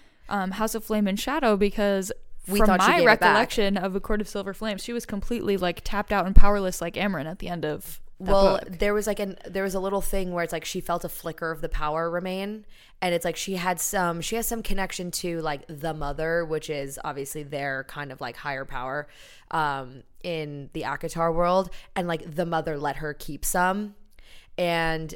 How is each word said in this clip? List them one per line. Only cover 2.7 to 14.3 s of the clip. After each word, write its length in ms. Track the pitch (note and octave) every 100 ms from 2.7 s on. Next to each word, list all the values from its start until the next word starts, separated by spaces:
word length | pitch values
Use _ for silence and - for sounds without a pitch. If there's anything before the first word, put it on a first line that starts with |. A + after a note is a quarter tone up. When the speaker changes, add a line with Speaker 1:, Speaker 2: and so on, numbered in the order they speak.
| F#3
Speaker 2:
she 80 | G3+
Speaker 1:
my 60 | C4+
Speaker 2:
gave 20 |
it 180 | A#3 A3
back. 20 |
Speaker 1:
recollection 540 | F3+ F#3 B3 - G3+ G3+
of 160 | F#3+ F#3+
A 40 |
Court 220 | - G#3
of 80 | G#3
Silver 240 | G3+ G3
Flames, 280 | F#3+ A3 G3
she 100 | -
was 120 | A#3+ -
completely, 520 | G3+ - A#3 - G3
like, 240 | F3+ F3
tapped 300 | - G3+ G#3+
out 120 | G3+ F#3
and 60 | G3
powerless 440 | G3 G3+ F#3 -
like 140 | E3+
Amren 320 | E3 G3+ F3+ E3
at 140 | F3
the 100 | F3+
end 160 | F3 D3+
of 340 | D3+ - - - -
that 120 | F#3+
Speaker 2:
Well, 280 | G3 G3 G3
Speaker 1:
book. 200 | - F3
Speaker 2:
there 140 | G#3
was, 140 | G#3 G#3+
like, 120 | G3+
an, 180 | G3 - -
there 180 | F#3
was 120 | G3 F#3+
a 40 |
little 200 | F#3+ G3
thing 320 | F#3+ F#3+ F3+
where 100 | F3
it's 120 | E3+
like 100 | E3
she 160 | - F#3
felt 240 | - F3
a 60 | E3+
flicker 420 | - E3+ D#3 E3
of 80 | D#3
the 80 | D#3
power 420 | - D3+ D#3 E3
remain, 560 | F3 F#3 F#3 G3+ G#3+ G#3 - - -
and 120 | F#3
it's 120 | F3 F3
like 100 | D#3+
she 200 | - F#3
had 200 | F3+ F3+
some, 420 | - G3+ F3 E3+
she 160 | E3